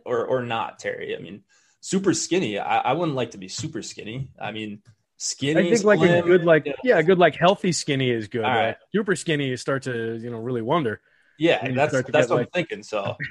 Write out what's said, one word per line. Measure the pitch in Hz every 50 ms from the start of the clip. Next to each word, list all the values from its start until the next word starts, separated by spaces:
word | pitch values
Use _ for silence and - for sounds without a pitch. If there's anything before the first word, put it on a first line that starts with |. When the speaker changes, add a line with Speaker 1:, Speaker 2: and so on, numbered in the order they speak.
| -
Speaker 1:
or, | - 123 117 110
or | - 131 131 123
not, | 120 113 113 95 - -
Terry? | - - 101 - 78 - - 110
I | -
mean, | - - 98 104 _ _ _ _ _ _ _ _
super | - - 175 196 190 196 143
skinny. | - - - 165 190 170 113 104 98
I, | - - 107 113
I | - 120
wouldn't | 131 165 180 160 139
like | 131 120 117
to | -
be | 104 92
super | 92 - - - 151 - 110
skinny. | 95 - - - - 104 113 131 135 - -
I | - 110 107
mean, | 107 110 107 107 104 104 _ _ - _ _ _ _
skinny, | - - - - - 131 139 160 175 196 175
Speaker 2:
I | 226
think, | 233 190
like, | 208 208 165
a | 160
Speaker 1:
slim, | 175 175 175 170
Speaker 2:
good, | 170 185 185 165
like, | 170 160 156 147
Speaker 1:
you | -
know. | 139 - -
Speaker 2:
yeah, | 254 233
a | 220 165
good, | 170 190
like, | 175 180 160 -
healthy | - 160 180 202 - - 185
skinny | 160 - - - 139 135 135 127
is | 120 113 107
good. | 101 - 117 113
Speaker 1:
All | 123
Speaker 2:
Uh, | 127
Speaker 1:
right. | 110 104 98 107 - _ _ -
Speaker 2:
super | 196 220 208 185
skinny, | - - - 156 143 143
you | 135 127
start | 123 - - 139 135 131
to, | 135 123 117 113 113 113
you | 113 113 120
know, | 120
really | 110 113 127 127 117
wonder. | 110 117 156 175 147 110 104 - _ _ _ _ _ _ _ -
Speaker 1:
Yeah, | 151 170 135 98
Speaker 2:
And | 120 131
you | 127
Speaker 1:
that's, | 127 147 151
Speaker 2:
start | - 131 127
to | -
Speaker 1:
that's | - 151 -
Speaker 2:
get, | - 160
Speaker 1:
what | 131
Speaker 2:
like | 120
Speaker 1:
I'm | -
thinking. | - 180 170 - - 101 107
So, | - - 104 98 101 107 - 151 -